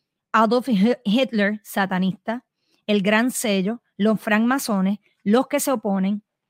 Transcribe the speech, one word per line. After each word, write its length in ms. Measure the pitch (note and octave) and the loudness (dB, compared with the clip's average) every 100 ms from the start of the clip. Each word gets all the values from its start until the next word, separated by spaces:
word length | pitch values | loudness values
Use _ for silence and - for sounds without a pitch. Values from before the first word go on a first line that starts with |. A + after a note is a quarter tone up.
| _ _ _ | _ _ _
Adolf 380 | A3 A3 B3 B3 | 2 2 2 0
Hi-, 300 | G3+ G#3+ B3 | 2 2 2
Hitler, 580 | - A3+ C4 A3 G3+ G#3+ | 0 0 0 0 0 -2
satanista, 840 | - - F#3+ F#3 F#3 - - A#3+ - _ _ _ - | -6 -4 -2 0 -2 -4 -8 -10 -12 _ _ _ -2
el 140 | G#3 | 0
gran 300 | G3 G#3+ B3+ | 2 2 0
sello, 500 | - A#3 G3 F#3+ A#3 _ - | -2 -2 0 -2 -6 _ -2
los 240 | G#3 A3 | 0 0
francmasones, 800 | - G#3+ A#3 C4+ - G3 F#3 G3+ _ _ | 0 0 2 0 -2 0 0 -2 _ _
los 220 | G3+ A#3 B3+ | 0 0 2
que 140 | C#4+ | -2
se 100 | C#4+ | -2
oponen, 520 | B3+ G#3+ G3 F#3+ G#3 - _ | -2 -2 -2 -2 -4 -8 _